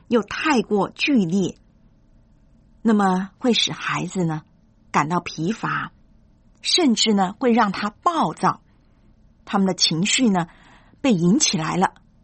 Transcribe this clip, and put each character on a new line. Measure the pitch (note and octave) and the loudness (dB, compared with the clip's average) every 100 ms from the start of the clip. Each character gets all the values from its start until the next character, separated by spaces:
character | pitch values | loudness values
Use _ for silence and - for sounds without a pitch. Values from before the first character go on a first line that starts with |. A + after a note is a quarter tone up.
| - | -2
又 | G3 | -2
太 | G3+ - D#4 C4+ | -2 -4 0 0
过 | G3 G#3 F3+ | 2 0 -2
剧 | - - C4+ F3 | -2 0 2 2
烈， | G3 F3 - _ _ _ _ _ - _ _ _ _ _ _ | 0 -2 -6 _ _ _ _ _ -20 _ _ _ _ _ _
那 | A3 | 0
么 | G#3+ G3 F#3 G3 - | 2 2 0 -4 -4
会 | B3+ | 0
使 | G#3+ - | 0 -2
孩 | D#3 - D3 D#3+ | -4 -8 -6 -6
子 | F#3+ E3+ | -4 -4
呢， | D#3 - _ _ _ _ | -4 -10 _ _ _ _
感 | F#3 D3+ | -2 0
到 | F3 | -2
疲 | E3+ - D#3+ | -4 -6 -6
乏， | A3+ D3+ - - - _ _ _ _ _ _ | -6 -6 -8 -10 -16 _ _ _ _ _ _
甚 | - - D#4 G#3+ | -2 0 2 2
至 | A3 | 2
呢， | G3+ F#3 - | 2 0 0
会 | B3+ | 2
让 | A#3 G#3+ | 2 2
他 | F3+ G#3 | -2 -8
暴 | - - E4 G3 | -4 -2 0 -2
躁。 | D#3+ F3+ - _ _ _ _ _ _ _ _ - | 0 -2 -2 _ _ _ _ _ _ _ _ -4
他 | G3+ | 0
们 | F#3+ | 0
的 | |
情 | F3 - D#3+ G3+ | 0 0 0 0
绪 | - B3 | 2 2
呢， | F#3+ E3 - - - _ _ | 2 -2 -8 -20 -20 _ _
被 | C#4 | 0
引 | F#3+ F3 A#3+ | 2 4 4
起 | - E3+ | 2 -2
来 | D#3+ D#3+ | -4 0
了， | F#3+ - _ _ | -2 -2 _ _